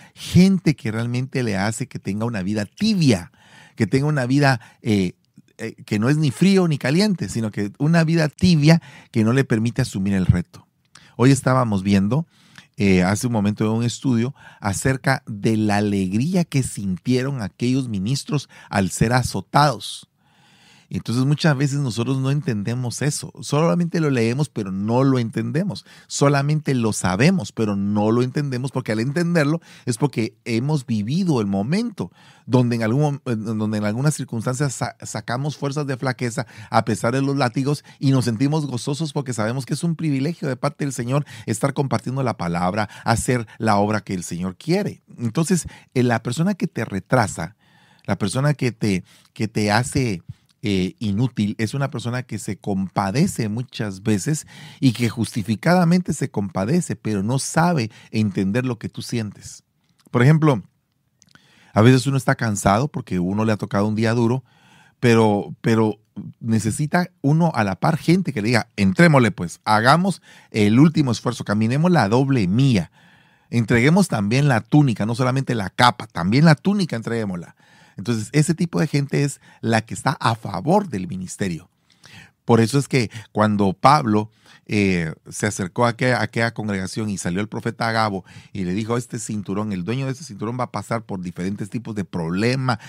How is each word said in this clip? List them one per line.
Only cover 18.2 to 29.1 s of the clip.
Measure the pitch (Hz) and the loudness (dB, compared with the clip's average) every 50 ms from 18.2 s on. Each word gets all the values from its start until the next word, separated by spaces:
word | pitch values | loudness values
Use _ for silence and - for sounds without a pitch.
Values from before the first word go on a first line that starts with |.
| - - - 139 - - - - - - | -4 -4 -4 -6 -6 -8 -18 -20 -12 -6
al | - 107 98 85 | -2 -2 -2 0
ser | - - 113 113 | 0 0 0 2
azotados. | 123 127 120 - - 101 90 _ - 139 147 147 120 104 - - - - - _ _ _ _ _ _ _ _ _ _ _ _ _ _ _ _ - | 2 0 0 0 -4 -6 -4 _ 2 4 4 2 0 -2 -8 -14 -14 -16 -18 _ _ _ _ _ _ _ _ _ _ _ _ _ _ _ _ -10
Entonces | - 95 - - 113 123 131 | -8 -8 -4 -2 -2 0 2
muchas | 139 151 - - 165 143 | 2 2 2 2 2 2
veces | 127 147 139 131 143 | 2 0 0 0 -2
nosotros | 143 131 95 113 117 123 135 | -2 -2 -2 -2 -2 -2 -2
no | 135 131 135 | -2 0 0
entendemos | 143 151 - - 117 101 98 113 117 127 127 120 - - 127 | 0 -2 -2 -2 -4 -2 -2 -4 -4 -4 -4 -6 -4 -2 -2
eso. | 147 - - - - - - | -2 -2 -4 -8 -12 -14 -14
Solamente | 90 - 143 147 160 170 175 175 175 165 - 170 | -8 -2 0 2 2 2 2 0 0 -2 -2 -2
lo | 156 147 | 0 0
leemos, | 135 123 113 113 123 139 151 - | 2 2 2 0 0 -2 -4 -4
pero | - 120 104 95 | -4 -6 -6 -6
no | 95 95 101 110 117 127 139 | -6 -4 -2 0 2 2 4
lo | 139 131 127 | 4 2 2
entendemos. | 117 110 - 117 113 117 123 151 202 196 - - - - - - - | 0 -2 -4 -4 -4 -4 -2 -4 -4 -4 -6 -8 -12 -18 -20 -20 -16
Solamente | - - - 143 143 147 139 139 147 151 151 147 - 135 | -8 -2 2 2 4 4 2 0 0 -2 -2 0 -2 0
lo | 123 113 107 101 | 0 0 0 0
sabemos, | - - 90 92 95 131 170 196 175 - - | -2 -2 0 2 4 4 4 4 2 -2 -4
pero | - - 113 104 101 | -4 -2 -2 0 0
no | 98 98 101 104 104 104 110 | 0 0 0 0 2 2 2
lo | 113 120 127 | 2 2 0
entendemos, | 127 123 151 143 143 127 123 131 135 | 0 -2 -4 -4 -4 -4 -6 -6 -6
porque | - 131 - - 107 | -6 -6 -4 -2 -2
al | 107 | -2
entenderlo | 113 139 | -2 -2